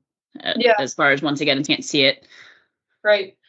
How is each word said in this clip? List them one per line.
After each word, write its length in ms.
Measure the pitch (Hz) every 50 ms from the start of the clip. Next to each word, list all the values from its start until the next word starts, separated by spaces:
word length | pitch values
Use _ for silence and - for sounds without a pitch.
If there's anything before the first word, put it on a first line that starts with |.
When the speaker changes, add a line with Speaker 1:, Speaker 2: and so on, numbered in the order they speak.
| _ _ _ _ _ _ - - -
Speaker 1:
uh, 80 | - -
Speaker 2:
Yeah. 180 | - 247 240 220 208
Speaker 1:
as 140 | 139 123
far 200 | - - 156 139
as, 100 | 139 143
once 180 | 156 147 147 143
again, 240 | 156 147 135 135 147
can't 180 | - 151 -
see 200 | - - - 147
it? 240 | 135 135 - - _ _ - - - - - _ _ _ _ _ _ _ _ _
Speaker 2:
Right. 360 | - 214 208 202 190 190 - _ _